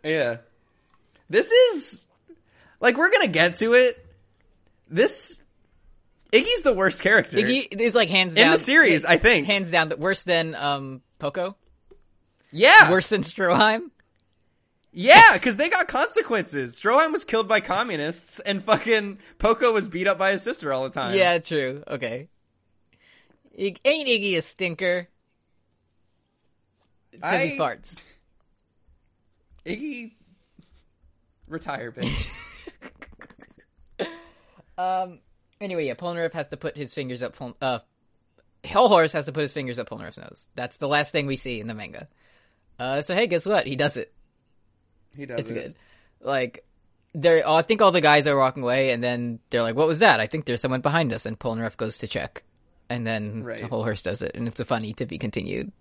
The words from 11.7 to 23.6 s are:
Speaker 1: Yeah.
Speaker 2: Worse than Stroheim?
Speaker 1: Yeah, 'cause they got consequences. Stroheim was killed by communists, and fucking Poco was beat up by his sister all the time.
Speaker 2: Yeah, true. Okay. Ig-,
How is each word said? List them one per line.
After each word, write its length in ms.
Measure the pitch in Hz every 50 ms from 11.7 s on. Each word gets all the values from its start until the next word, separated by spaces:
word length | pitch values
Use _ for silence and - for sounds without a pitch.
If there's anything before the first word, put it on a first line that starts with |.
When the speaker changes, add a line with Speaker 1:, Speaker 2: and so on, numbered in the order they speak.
| _ _ _ _ - _ _ _ _ _ _ _ _ _ _ _
Speaker 1:
Yeah. 380 | - 156 214 277 370 427 392 151
Speaker 2:
Worse 180 | 175 185 170 -
than 120 | 214 196
Stroheim? 680 | - - - - 190 175 175 - 214 214 220 277 359 311 _ _ _ _ _ _ _ _ _ _ _ _ _ _ _ _ _ _ _ _
Speaker 1:
Yeah, 460 | _ - 180 247 320 415 466 440 349
'cause 180 | - - 254 208
they 120 | 196 294 339
got 180 | 349 370 359
consequences. 920 | - - 277 302 440 - 453 - - 233 208 175 - 147 143 131 120 117 -
Stroheim 320 | - 208 240 277 320 320
was 120 | 311 349 -
killed 220 | - - 220 220
by 140 | 196 220 214
communists, 760 | 208 - 185 196 240 240 190 151 143 156 170 - - - - -
and 240 | - 202 202 196 196
fucking 560 | 220 214 208 - 220 226 220 202 202 196 - - - -
Poco 340 | _ - 214 226 - 240 240
was 160 | 226 208 190
beat 200 | 208 170 175 185
up 100 | 202 190
by 140 | 165 190 196
his 100 | 196 185
sister 320 | - - 151 - - 147 135
all 100 | 131 135
the 60 | 131
time. 260 | - 151 131 120 196
Speaker 2:
Yeah, 220 | 196 185 175 175
true. 460 | 170 160 - 170 151 135 127 135 143 147
Okay. 400 | - - 131 127 113 117 127 147 _ _ _ _ _ _ _ _ _ _ _ _ _ _ _ _ _ _ _ _ _ _ _ _ _ _
Ig-, 260 | -